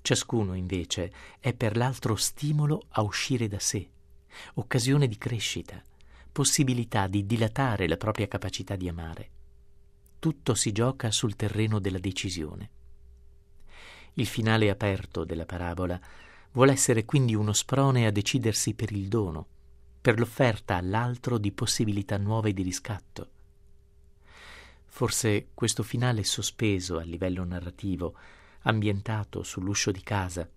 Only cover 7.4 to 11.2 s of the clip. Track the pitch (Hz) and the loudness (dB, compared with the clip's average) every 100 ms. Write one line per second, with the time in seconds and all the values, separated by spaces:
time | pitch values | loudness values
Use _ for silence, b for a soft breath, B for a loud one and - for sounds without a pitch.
7.4 | 110 - 135 104 90 82 107 107 101 - | 2 2 0 2 0 0 0 0 -2 -2
8.4 | 95 - 98 98 90 85 82 82 - - | -4 -6 -6 -4 -4 -6 -8 -10 -14 -16
9.4 | - - - - - - - - 160 151 | -20 -20 -20 -20 -20 -20 -20 -4 -2 -2
10.4 | - 110 - 104 117 131 117 - | 0 2 2 2 2 2 -2 0